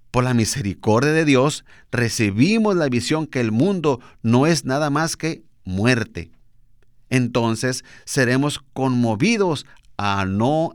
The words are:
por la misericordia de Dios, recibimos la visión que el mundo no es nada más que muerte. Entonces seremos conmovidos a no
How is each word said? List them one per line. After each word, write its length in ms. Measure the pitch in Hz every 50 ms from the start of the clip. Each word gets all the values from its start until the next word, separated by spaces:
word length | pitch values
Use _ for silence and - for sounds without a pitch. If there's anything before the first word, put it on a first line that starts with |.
| - -
por 140 | - 120 123
la 100 | 127 127
misericordia 760 | 117 110 92 - 143 127 101 90 - - 113 107 113 127 147 156
de 120 | 160 165
Dios, 400 | 151 139 123 131 151 147 - - - - - - -
recibimos 840 | - 113 117 117 - - 117 104 95 104 131 180 214 226 220 214 196
la 140 | 175 156 139
visión 380 | 123 120 120 - 151 160 160
que 140 | 143 - 135
el 120 | 120 110 107
mundo 480 | 113 143 196 202 185 156 151 135 - - - - _ -
no 240 | 113 117 123 139
es 180 | 160 170 143 -
nada 260 | 131 131 143 156 147
más 260 | 139 147 160 165 160
que 280 | - - 160 165 - - - _ _ -
muerte. 680 | 92 90 92 104 120 127 117 107 - - 85 82 - - _ _ _ _ _ - _ - _ _ - _ _ - -
Entonces 760 | 123 131 123 120 - 123 117 113 113 110 - 127 127 - - - - - -
seremos 540 | - - 143 131 117 123 131 143 147 - - - _ -
conmovidos 960 | - 131 131 127 123 120 113 110 101 135 208 233 220 202 180 156 127 - - - - _ - -
a 300 | - 101 101 98 98 98
no 480 | 95 95 101 110 131 151 160 160 160 -